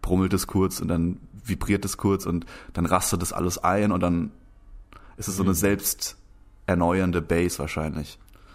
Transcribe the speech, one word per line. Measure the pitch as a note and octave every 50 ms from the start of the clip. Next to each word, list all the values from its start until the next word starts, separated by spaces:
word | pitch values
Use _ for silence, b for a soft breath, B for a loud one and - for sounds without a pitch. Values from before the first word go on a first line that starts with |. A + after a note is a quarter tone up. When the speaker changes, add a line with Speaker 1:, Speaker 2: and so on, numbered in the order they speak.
Speaker 1:
brummelt | B - F2+ F#2 F#2+ F#2
es | G2+ F#2 -
kurz | - - F#2+ F#2+ F2+ - -
und | - -
dann | E2+ E2 E2+ F2 F2+ - - - - G#2 -
vibriert | - F#2 - - - G2+ G2 -
es | F#2+ - -
kurz | - G2+ G2 F#2+ -
und | F2 F2 E2+ E2+ B B B B B
dann | B F2 F2
rastet | - F2+ F#2 - - G#2 F2
das | F2+ - -
alles | - F2 F2+ E2+ -
ein | - F2+ F#2 G#2 G#2 G#2
und | F2 F2+
dann | F2+ F2 F2 E2+ E2 - - - - - - - - - - - - - - B B B B B
ist | - G#2
es | F#2
so | F#2+
eine | F#2 G2
Speaker 2:
Mhm. | F#2
Speaker 1:
selbst | D#2 G2 G2 G2+ G2 - - - - - - - - - - - - - - - - -
erneuernde | - F#2 F2 E2+ E2+ F2+ F#2+ F#2 F2+ E2+ E2+
Base | D#2+ - F2 E2+ F2+ F2 - -
wahrscheinlich, | C#2+ D#2 - E2 D#2 D2+ C#2+ D#2 D2 - - - - - - B B B B